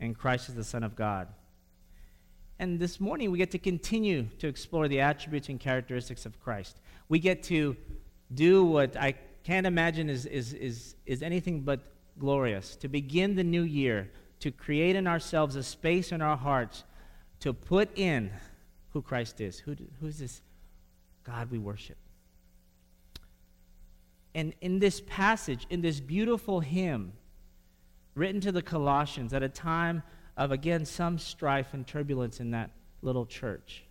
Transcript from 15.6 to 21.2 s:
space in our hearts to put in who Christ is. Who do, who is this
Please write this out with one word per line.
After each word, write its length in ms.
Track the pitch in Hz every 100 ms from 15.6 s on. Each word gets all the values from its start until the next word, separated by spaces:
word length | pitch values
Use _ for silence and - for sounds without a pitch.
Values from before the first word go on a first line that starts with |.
space 500 | 127 - 165 175 180
in 100 | 165
our 120 | 151
hearts 480 | 147 139 135 113 - - - - - - -
to 120 | 139
put 380 | 117 - 185 208 -
in 320 | 185 135 98 98 - - - - -
who 140 | 147
Christ 360 | - 127 113 -
is. 160 | 101 -
Who 160 | 147
do, 120 | 143 - -
who 60 | 156
is 120 | 151
this 220 | 127 - - - - - - - - -